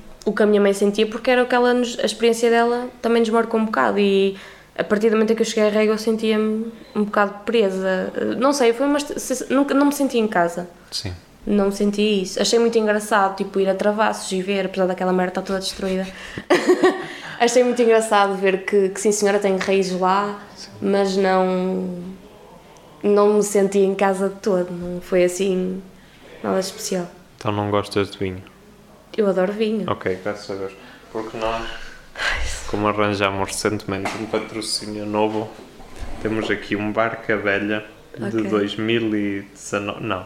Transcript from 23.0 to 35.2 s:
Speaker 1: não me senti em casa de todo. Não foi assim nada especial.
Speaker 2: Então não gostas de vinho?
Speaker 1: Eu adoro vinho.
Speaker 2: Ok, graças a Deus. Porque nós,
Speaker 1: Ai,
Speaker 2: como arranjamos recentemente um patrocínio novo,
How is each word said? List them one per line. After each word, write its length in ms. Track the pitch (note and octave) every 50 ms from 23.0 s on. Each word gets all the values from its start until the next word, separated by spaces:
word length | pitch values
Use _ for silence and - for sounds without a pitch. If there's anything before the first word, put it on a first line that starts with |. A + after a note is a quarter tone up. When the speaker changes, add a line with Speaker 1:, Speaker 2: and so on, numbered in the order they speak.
| -
Speaker 1:
não 320 | G3+ G#3 G3 G#3 G#3 G#3+
me 80 | G#3 G3+
senti 340 | G#3 - G#3 G3 G3 G3 G3
em 160 | G3 F#3+ G3
casa 320 | G3 G3+ G3 G3 F#3 G3 F#3+
de 80 | F#3+
todo. 360 | - - A3+ F#3+ F3+ F3 F3+
Não 280 | F3+ F3 F3+ F3+ F3+ F3
foi 240 | F3 - - F3+ F3
assim 580 | F3+ F3+ - F#3+ G3 F#3 F#3 F#3 F#3 F#3 F#3+ - - - - - - - - - - - - -
nada 160 | G#3+ F#3+ F#3+
especial. 480 | F#3 F#3+ - - - - F#3+ F3+ F3 E3+ - - - - - -
Speaker 2:
Então 140 | - G#2+
não 180 | G#2 G#2 G#2 G#2
gostas 400 | G2+ G2+ G2 - - G#2 G2 F#2+
de 60 | - -
vinho? 260 | G2+ F#2+ F#2 F#2 F#2 - - - - - - - - - - - - - -
Speaker 1:
Eu 140 | - G#3+ G3
adoro 240 | F3+ F#3 F3+ F#3 G3+
vinho. 360 | G#3 A3+ G#3+ A3 G#3+ F#3 -
Speaker 2:
Ok, 300 | G#2 - - G3+ - F#3 -
graças 280 | G#2 G#2 - - -
a 40 | G2+ G2
Deus. 140 | F#2+ G2 - - - - - - - - -
Porque 240 | A2+ A2+ A2 - A#2
nós, 260 | A2 A2+ A2+ A2+ A2+ - - - - - - - - - - -
Speaker 1:
Ai, 220 | - - - - - - - - - -
Speaker 2:
como 200 | - G#2 G#2 G#2
arranjamos 600 | G2+ G#2+ G#2 G#2 G#2 G2 G2+ G2 G2 G2 F#2+ F#2
recentemente 640 | - - - G#2+ G#2 G2+ - - F#2+ F#2+ G2 - - G#2
um 60 | A2
patrocínio 800 | G#2 - A2 A2 G#2+ A2 A2 G#2 G#2+ - - G#2+ G#2+ G#2+ G#2 G#2
novo, 440 | G#2+ G#2 G#2+